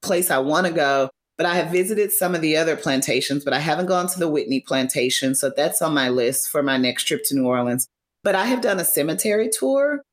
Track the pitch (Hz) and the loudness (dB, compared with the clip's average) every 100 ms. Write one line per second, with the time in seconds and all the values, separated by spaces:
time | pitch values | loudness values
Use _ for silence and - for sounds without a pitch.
0 | - 175 180 139 135 156 185 165 143 135 | -2 0 2 0 2 2 2 2 2 2
1 | 131 - _ - 170 175 160 180 190 214 | 0 -6 _ -2 0 0 0 0 0 0
2 | 202 - 180 175 156 156 165 151 160 135 | 0 0 0 0 2 2 2 0 0 0
3 | 135 127 - 139 139 135 156 156 180 180 | 0 0 0 -2 0 -2 0 0 0 0
4 | 180 180 170 151 131 135 - 135 131 143 | -2 -2 -2 0 -2 -4 -2 -2 0 0
5 | 127 - 135 131 135 135 156 - 160 147 | 0 0 0 0 -2 0 0 0 0 0
6 | 127 127 120 135 - 151 139 131 123 120 | 0 2 0 -2 -2 -2 0 2 0 -2
7 | - 143 - 135 127 123 123 123 - _ | -2 -4 -2 0 0 0 0 -2 -6 _
8 | _ _ 202 190 226 247 233 190 170 160 | _ _ 0 0 0 0 0 0 0 0
9 | 151 180 214 208 220 - 262 269 285 285 | 0 0 0 0 0 0 0 2 0 -2
10 | - | -8